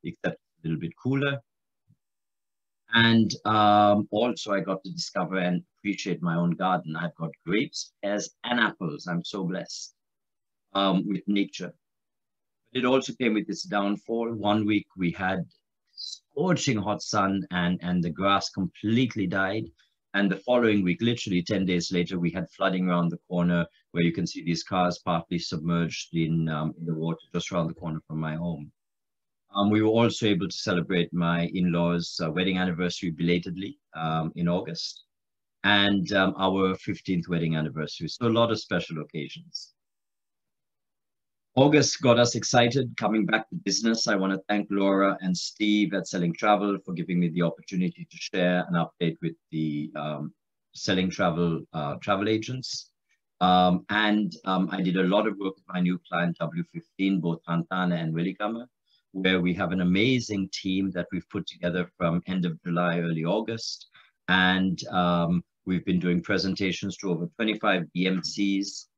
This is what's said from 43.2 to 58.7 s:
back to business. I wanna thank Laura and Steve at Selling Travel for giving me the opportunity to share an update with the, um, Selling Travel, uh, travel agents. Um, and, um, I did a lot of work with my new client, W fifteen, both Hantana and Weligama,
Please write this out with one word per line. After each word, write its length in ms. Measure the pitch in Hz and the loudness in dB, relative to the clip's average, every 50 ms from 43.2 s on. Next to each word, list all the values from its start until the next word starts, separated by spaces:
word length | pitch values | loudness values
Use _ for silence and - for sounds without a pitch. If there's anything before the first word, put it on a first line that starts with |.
| 104 | 2
back 220 | 85 - - - _ | 2 0 0 0 _
to 60 | - | -10
business. 540 | 85 - 101 95 98 113 113 113 113 - 117 | -6 -2 -2 -2 2 2 2 2 2 0 0
I 80 | 107 | 0
wanna 240 | 95 95 95 95 92 - - | 0 2 0 0 -2 -2 -2
thank 180 | 104 104 101 - | -2 -2 0 -2
Laura 440 | 101 98 98 98 98 95 98 98 92 - | 0 0 2 4 4 4 4 2 2 0
and 160 | 95 92 90 | -2 -2 -2
Steve 580 | 85 - - - - 107 107 104 104 104 90 95 | -2 -4 -10 -4 -2 0 2 4 4 2 2 0
at 140 | 95 87 - | -4 -4 -4
Selling 260 | - 95 87 85 82 | -4 -2 -2 -2 -2
Travel 420 | - - 107 104 90 101 104 101 95 _ | 0 4 4 4 4 4 -2 -2 -4 _
for 80 | - | -8
giving 280 | 90 82 85 85 92 87 | -8 -8 -4 -2 0 0
me 80 | 87 85 | 0 0
the 140 | 80 87 | 0 0
opportunity 680 | 87 85 80 - - - 98 90 92 87 - - 85 _ | 0 0 -2 -6 -14 -6 -4 -2 -2 -2 -4 -8 -18 _
to 60 | - | -14
share 480 | - - - - 95 90 90 90 90 - - | -14 -12 -6 -2 0 0 2 2 0 -2 0
an 60 | 87 | -2
update 420 | 87 82 - _ _ 87 82 80 - | -2 -2 -2 _ _ -2 -2 -2 -2
with 140 | - 82 - _ _ _ | -8 -8 -8 _ _ _
the, 360 | 82 80 78 78 73 73 76 - - | -6 -4 -4 -2 -2 -4 -6 -8 -8
um, 400 | 78 73 76 76 73 73 71 - _ _ _ _ _ _ _ _ | -8 -6 -6 -6 -6 -8 -10 -12 _ _ _ _ _ _ _ _
Selling 360 | - - - 95 92 92 92 | -8 -4 -2 0 0 0 0
Travel, 520 | - - 98 87 80 85 87 85 82 76 - _ | 0 0 0 0 2 2 0 0 0 -2 -6 _
uh, 220 | - 80 73 73 73 - | -8 -6 -4 -4 -6 -6
travel 260 | - - 101 98 104 110 | -2 -2 0 0 2 0
agents. 640 | 110 110 107 - 127 131 127 - - - - _ _ _ _ _ _ _ _ _ _ _ | 0 0 -2 -4 -8 -8 -8 -10 -10 -10 -12 _ _ _ _ _ _ _ _ _ _ _
Um, 440 | 90 92 90 92 92 90 90 90 - _ | 4 6 6 8 6 6 4 2 0 _
and, 460 | 104 104 107 104 104 104 107 90 82 - - | 0 2 4 4 4 2 0 -2 -6 -6 -4
um, 220 | 95 92 92 98 - | -2 0 0 0 0
I 100 | - 95 | 0 -2
did 140 | 90 92 87 | 0 0 2
a 80 | 95 92 | 2 2
lot 240 | 90 98 104 107 110 | 4 4 4 2 2
of 80 | 98 98 | -2 -2
work 160 | 98 95 - | -6 -6 -6
with 140 | _ _ - | _ _ -8
my 100 | 92 90 | -4 0
new 220 | 90 87 92 87 _ - | 0 0 0 -2 _ -4
client, 300 | 90 85 87 87 82 _ | -2 0 0 0 -2 _
W 260 | 85 78 82 87 85 _ | -6 -6 -4 -6 -8 _
fifteen, 480 | _ 82 - _ _ - 95 98 98 92 | _ -14 -14 _ _ -2 0 0 2 2
both 180 | 80 85 82 82 _ - | 0 -2 -4 -4 _ -4
Hantana 540 | 85 85 85 _ 92 92 92 90 87 82 | -2 -2 -2 _ -4 -2 0 0 0 -2
and 100 | 85 80 | -2 -4
Weligama, 540 | 80 82 85 95 95 _ 104 104 110 117 120 - | -2 -2 -2 -4 -4 _ -6 -6 -6 -8 -12 -14